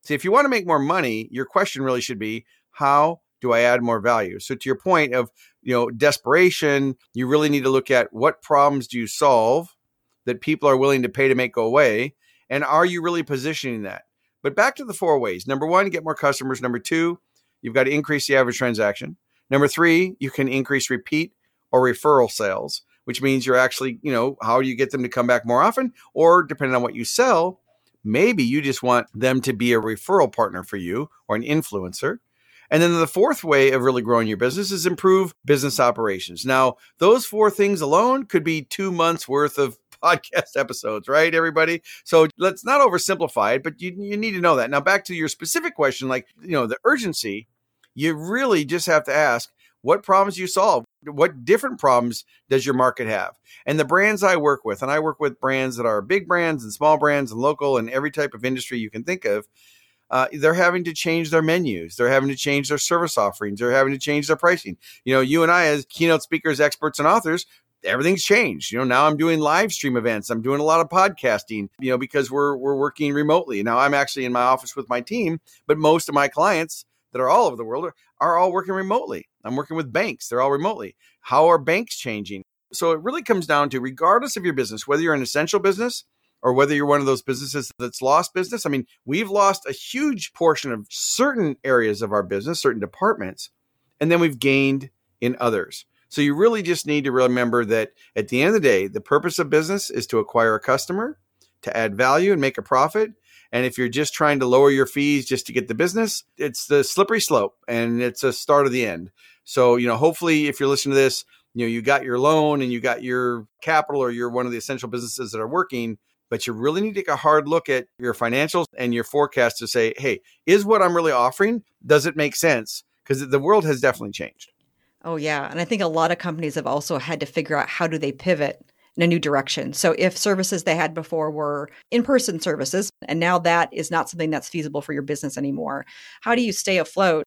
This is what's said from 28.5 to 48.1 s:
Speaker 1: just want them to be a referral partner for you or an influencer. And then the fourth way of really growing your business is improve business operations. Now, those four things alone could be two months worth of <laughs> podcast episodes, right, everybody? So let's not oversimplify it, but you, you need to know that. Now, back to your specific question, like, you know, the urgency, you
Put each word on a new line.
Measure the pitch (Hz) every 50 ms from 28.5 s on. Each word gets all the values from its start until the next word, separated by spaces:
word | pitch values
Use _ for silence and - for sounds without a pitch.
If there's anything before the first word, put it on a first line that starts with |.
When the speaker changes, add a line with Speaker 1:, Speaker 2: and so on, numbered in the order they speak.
| 131 151
Speaker 1:
just | 143 139 127 - -
want | 123 123 120 117 _
them | - 107 123 127 131 131
to | 117 135 127
be | 101 120 120 120
a | 113
referral | 110 110 110 - - - 190 196 147 104
partner | - - 110 98 92 90
for | 92 - -
you | 98 87 85 95 120 147 - _ _ _
or | - 107
an | 110
influencer. | 117 131 147 160 147 - 104 98 92 90 92 - - 147 214 240 _ _ _ _ _ _ _ _ _ _
And | 151 156 170
then | 175 170
the | 165 160
fourth | 147 - 180 214 294 285 - -
way | 165 147 139 135 135
of | 131 131
really | 123 135 127 123 110
growing | 113 120 117 117
your | 110 107
business | 95 120 127 139 190 202 190
is | 202 180 160
improve | 180 175 - - 190 190 190 190 170 - _ _
business | 131 147 135 135 143 - -
operations. | 131 120 113 113 113 107 95 92 - - 87 85 -
Now, | 131 131 131 131 127 120 _ _ _ _ _
those | 170 196 233 254 -
four | - 208 214 214 208
things | 208 - 202 202 202 170
alone | 156 139 151 180 226 254 262 277 247
could | _ - 175 151
be | 165 160 156
two | 135 _ - - 196 196
months | 180 170 165 170 170 160 -
worth | - 135 143 147 143 -
of | 143 139 131 - _ _ _
<laughs> | - _ -
podcast | 170 175 147 - - - 180 - - -
episodes, | 139 135 117 123 - - 110 107 107 95
right, | - 139 156 160 170 165
everybody? | 165 165 165 147 160 160 160 170 165 _ - - - _
So | - - 165 160 156 -
let's | - 175 190 185 - -
not | 233 269 285 277
oversimplify | 233 175 170 - - - 147 165 139 - 117 101 104 120
it, | 135 139
but | 165 151 _
you, | 175 180 180
you | 185 202 202 208
need | 208 220 226 196
to | 180
know | 175 170 156
that. | 127 117 123
Now, | 143 143
back | 139 185 196 202 -
to | - 180
your | 165 156
specific | 156 - _ 165 156 - 339 320 349 -
question, | - 147 135 131 - 135
like, | 131 131 131 - _ _ _
you | - 180
know, | 165 143 123
the | 110 127 - -
urgency, | 233 294 262 233 185 156 - - 107 98 107 113 _ _ _ _ _ _ _ _ _ _
you | 127 143 165